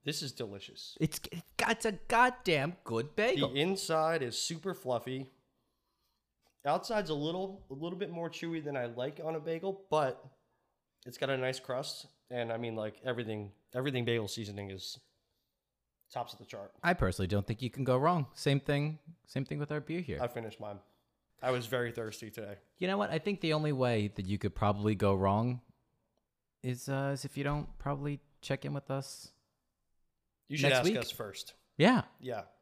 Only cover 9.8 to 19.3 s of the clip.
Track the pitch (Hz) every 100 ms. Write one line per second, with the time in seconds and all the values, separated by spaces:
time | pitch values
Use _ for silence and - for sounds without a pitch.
9.8 | - 156 135 - - _ _ _ _ _
10.8 | _ _ 127 - 135 131 127 127 - 127
11.8 | 147 - - _ _ 123 117 113 117 110
12.8 | 107 - 131 120 113 107 101 - _ 127
13.8 | 139 127 120 117 104 - 104 101 101 95
14.8 | - - _ _ _ _ _ _ _ _
15.8 | _ _ _ - 117 - 110 110 101 -
16.8 | 170 175 98 92 92 101 95 110 123 -
17.8 | 131 127 151 175 131 - 147 139 - 143
18.8 | 147 156 - - _